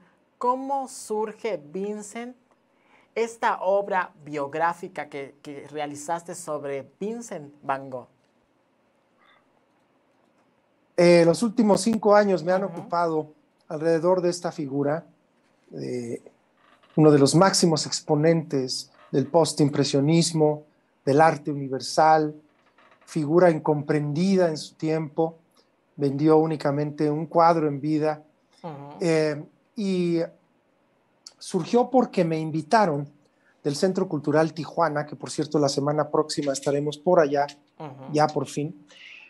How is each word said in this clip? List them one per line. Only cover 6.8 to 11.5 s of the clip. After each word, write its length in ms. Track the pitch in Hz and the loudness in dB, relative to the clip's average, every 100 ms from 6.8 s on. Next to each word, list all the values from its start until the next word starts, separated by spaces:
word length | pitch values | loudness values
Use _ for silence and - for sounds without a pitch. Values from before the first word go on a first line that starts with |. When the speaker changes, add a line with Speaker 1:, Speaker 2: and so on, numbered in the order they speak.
| 135 - | -10 -10
Speaker 1:
Vincent 540 | 202 233 233 175 143 143 | -8 -8 -10 -14 -14 -18
Van 260 | 139 135 135 | -14 -14 -14
Gogh? 180 | 127 113 _ _ _ _ _ _ _ _ _ _ _ _ _ _ _ _ _ _ _ _ _ _ _ _ _ _ _ _ - | -16 -16 _ _ _ _ _ _ _ _ _ _ _ _ _ _ _ _ _ _ _ _ _ _ _ _ _ _ _ _ 4
Speaker 2:
Eh, 280 | 175 175 165 | 6 8 6
los 160 | 165 | 2
últimos 400 | 233 | 0